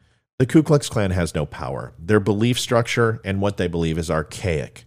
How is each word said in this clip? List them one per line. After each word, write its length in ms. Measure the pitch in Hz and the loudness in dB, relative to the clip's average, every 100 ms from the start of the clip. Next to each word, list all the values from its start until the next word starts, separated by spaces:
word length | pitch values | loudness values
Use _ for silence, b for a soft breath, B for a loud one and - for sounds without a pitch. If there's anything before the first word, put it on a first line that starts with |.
| _ _ _ - | _ _ _ -2
The 80 | 127 | 4
Ku 180 | 160 | 4
Klux 260 | 151 143 - | 6 2 2
Klan 220 | 117 98 | -2 0
has 220 | 92 82 | 0 -2
no 120 | 82 73 | -2 -6
power. 480 | - 65 65 62 65 | -6 -8 -8 -10 -12
Their 220 | 82 107 | 2 2
belief 400 | 101 104 117 120 | 2 0 0 0
structure 640 | - 117 113 - 117 113 | 0 0 0 0 0 0
and 160 | 98 98 | -4 -2
what 160 | 98 98 | -2 0
they 120 | 87 | -2
believe 300 | 85 82 80 | 0 -2 -2
is 140 | 80 | -2
archaic. 720 | 78 76 - 92 76 58 - | -2 -2 -6 -2 -2 -4 -14